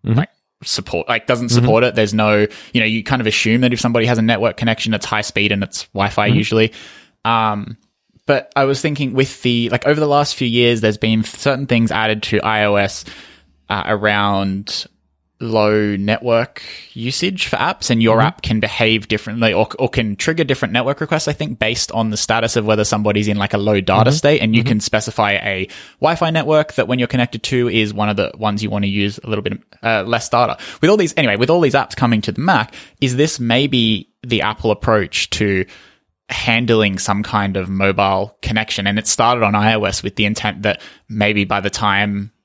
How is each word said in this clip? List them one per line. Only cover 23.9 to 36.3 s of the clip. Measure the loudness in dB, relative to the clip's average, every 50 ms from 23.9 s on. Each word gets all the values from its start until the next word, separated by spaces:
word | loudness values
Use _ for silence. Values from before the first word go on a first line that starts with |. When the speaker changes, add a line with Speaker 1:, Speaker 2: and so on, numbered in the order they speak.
| 2 4 4 4
Speaker 1:
Mm-hmm. | 2
Speaker 2:
state, | 2 2 2 2 4
and | 2 2 2
you | 2
Speaker 1:
Mm-hmm. | 2 2
Speaker 2:
can | 0 0
specify | 0 0 -2 -2 -2 -2 -2 0 0 2 0
a | 0 -2 -4 -4 -4 -6 -8 -10 -20 -20 -20 _ _
Wi-Fi | 0 0 2 2 0 0
network | 0 -2 0 2 2 2 2 0 -2
that | -2 0
when | 0 0 0
you're | 0
connected | 0 0 0 0 -2 -4 -10
to | -6 -2 0 0 0
is | 2 2 0 0 0
one | -2 -2 -2
of | -2 0
the | -2 -2 -4 -6
ones | -4 -4 -2 -2 -2
you | -4 -4
wanna | -2 -2 -2
use | 0 0 0 -2 -2 -4 -8 -6
a |
little | -6 -6 -4
bit, | -4 -6 -8 -8 _ _ -20 _
uh, | -2 -2 0 0 -2
less | -4 -6 -6 -4 -2
data. | 0 2 2 0 -2 -8 -10 -18 -6 0
With | 2 2
all | 4
these, | 4 2 0 0
anyway, | 0 0 0 2
with | 0 2 2
all | 4 2
these | 2 2 2
apps | 0 0 -2 -2
coming | 0 2 2 2 2
to | 0 -2
the | -6 -2
Mac, | 0 2 2 0 0 -4 -8 -20 -20 -20 _ _
is | -2 -2 2
this | 0 0 0 0 -4
maybe | -2 0 2 2 2 2 2 2 2 2 0 -2 -4 _ _ _
the | -6 -2 -2 0 0
Apple | -2 -4 -2 0 -2
approach | 0 0 0 2 2 2 0 -2 -4 -6 -4 -4
to | -2 -2 0 0 0 0 -2 -4 -10 -20 -20 -20 _ _ _ _ _ _ _
handling | -10